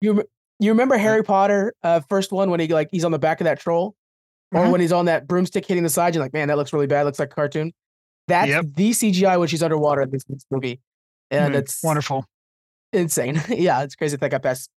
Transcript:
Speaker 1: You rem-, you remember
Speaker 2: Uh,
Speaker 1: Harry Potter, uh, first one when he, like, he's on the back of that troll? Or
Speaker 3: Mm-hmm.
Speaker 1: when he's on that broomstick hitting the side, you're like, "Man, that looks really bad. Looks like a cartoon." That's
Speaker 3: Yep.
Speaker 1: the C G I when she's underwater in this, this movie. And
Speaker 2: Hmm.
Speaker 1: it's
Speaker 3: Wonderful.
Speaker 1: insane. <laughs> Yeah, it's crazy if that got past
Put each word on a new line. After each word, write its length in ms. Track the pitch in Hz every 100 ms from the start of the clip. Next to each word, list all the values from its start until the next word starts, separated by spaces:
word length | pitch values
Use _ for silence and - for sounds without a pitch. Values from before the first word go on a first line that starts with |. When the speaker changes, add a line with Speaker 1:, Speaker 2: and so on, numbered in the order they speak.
Speaker 1:
You 120 | 208
rem-, 120 | 208 - _ _ -
you 120 | 208
remember 240 | 226 262 247
Speaker 2:
Uh, 40 |
Speaker 1:
Harry 240 | 214 220
Potter, 500 | 214 196 202 202 208 -
uh, 180 | 170 170 -
first 220 | 196 196
one 180 | 190 196
when 80 | 170
he, 80 | 160
like, 220 | 160 156
he's 120 | 185 165
on 60 |
the 80 | 156
back 220 | 156 160
of 40 | 202
that 140 | -
troll? 360 | - 170 196 - _ _ _ _ -
Or 80 | 170
Speaker 3:
Mm-hmm. 100 | 180
Speaker 1:
when 100 | 180
he's 100 | 170
on 140 | 175 175
that 220 | 160 135
broomstick 380 | 175 185 202 -
hitting 180 | 180
the 60 | 165
side, 240 | 143 175
you're 100 | 165
like, 80 | 135
"Man, 140 | 151 147
that 80 | 147
looks 140 | 139
really 140 | 151 139
bad. 160 | 143
Looks 140 | 147 139
like 120 | 139
a 40 | -
cartoon." 380 | 147 151 160 - _ _ _ _ -
That's 220 | 175 165
Speaker 3:
Yep. 160 | 151 156 143
Speaker 1:
the 180 | 208
C 180 | 247 220
G 140 | 180 190
I 120 | 180
when 100 | 165
she's 160 | 160
underwater 380 | 165 156 147 139
in 100 | 135
this, 120 | 135 -
this 200 | 135 -
movie. 300 | 135 127 120 _ _ _ _ -
And 220 | 139 147
Speaker 2:
Hmm. 60 | 139
Speaker 1:
it's 220 | 135 -
Speaker 3:
Wonderful. 420 | 165 151 - 135 - _ _ _ _ _ _
Speaker 1:
insane. 480 | - 170 156 123 151 147
<laughs> 40 |
Yeah, 320 | 247 175 131
it's 120 | 143 -
crazy 180 | 156
if 60 | 143
that 100 | 143
got 140 | 135
past 260 | 131 127 -